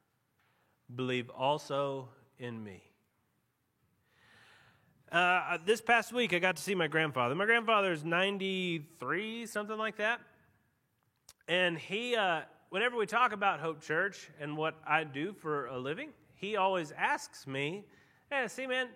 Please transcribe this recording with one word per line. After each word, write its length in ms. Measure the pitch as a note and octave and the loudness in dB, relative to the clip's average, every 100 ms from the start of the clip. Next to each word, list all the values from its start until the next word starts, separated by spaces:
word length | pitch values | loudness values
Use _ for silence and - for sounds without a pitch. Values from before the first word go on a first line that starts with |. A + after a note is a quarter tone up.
| _ _ _ _ _ _ _ _ _ B2 | _ _ _ _ _ _ _ _ _ -6
believe 340 | B2+ B2+ B2 | -2 -2 -4
also 800 | - C3 D3 - C#3 C#3+ C3+ B2+ - _ _ | -2 0 0 0 -2 0 -2 -8 -18 _ _
in 240 | B2 A#2 | -10 -8
me." 180 | G#2+ F#2 - _ _ _ _ _ _ _ _ _ _ _ _ _ _ - - - - _ _ _ _ | -10 -14 -20 _ _ _ _ _ _ _ _ _ _ _ _ _ _ -20 -20 -20 -20 _ _ _ _
Uh, 480 | E3+ F3+ F3+ C#3+ E3+ E3 | 4 6 4 2 -2 2
this 140 | A3+ | 0
past 320 | - A#3+ G#3+ | 4 4 4
week, 200 | A#3+ A#3 | 0 2
I 60 | F3 | 4
got 160 | F#3 F3 | 2 0
to 80 | |
see 140 | - G3 | -2 0
my 100 | D#3+ | 2
grandfather. 480 | D#3 D#3+ C3 A#2+ D3 | 2 2 2 2 2
My 100 | G#3 | 2
grandfather 460 | A#3 A3 A3 G3 | 2 4 4 4
is 140 | E3 D3+ | 0 0
ninety-three, 1400 | E3+ F#3+ G3+ F#3+ F#3+ F3+ E3 D3 - B2+ D#3+ G#3+ A3+ A3+ | 2 2 0 -2 0 0 -2 -4 -10 -4 -2 -4 -8 -6
something 300 | G#3 G#3 A3 | -6 -6 -4
like 200 | A3 G#3 | -4 0
that. 240 | G#3+ A#3 - _ _ _ _ _ _ _ _ _ _ - - | 0 0 -6 _ _ _ _ _ _ _ _ _ _ -20 -2
And 280 | F3 F3+ E3 | 2 2 0
he, 380 | C#3 G3 B3 A#3 | -4 -6 -2 0
uh, 280 | G3 D#3+ - - _ | 2 0 -2 -18 _
whenever 280 | F#3 A#3+ B3 | -2 0 0
we 80 | G#3 | 0
talk 280 | G#3+ B3 | 2 2
about 260 | G#3 G3+ E3 | 2 0 0
Hope 240 | D#3+ D3+ | -2 -6
Church 480 | - D#3 G3 F#3+ - - | -2 0 0 -4 -18 -10
and 180 | D3 D3+ | -8 -2
what 240 | D#3 D#3 - | -2 -2 0
I 160 | D3+ | 2
do 300 | D#3 C3+ E3+ | 2 -4 -6
for 340 | G#3 D#3+ D3 B2 | -6 -4 -2 -2
a 100 | C3 | -4
living, 340 | B2+ D#3+ D4+ - _ - | -4 -6 -8 -14 _ -10
he 180 | G3 G#3+ | -4 2
always 380 | F#3+ F#3+ D3+ | 2 2 -2
asks 560 | D3 G3+ D4 - - - | -2 0 0 -4 -14 -6
me, 360 | C3+ C#3+ F#3+ G3 - _ _ _ | -2 -2 -4 -12 -20 _ _ _
"Hey, 160 | C#4 A#3+ | -2 -2
see, 220 | - C4 | -4 -4
man, 220 | B3+ B3+ | -2 -2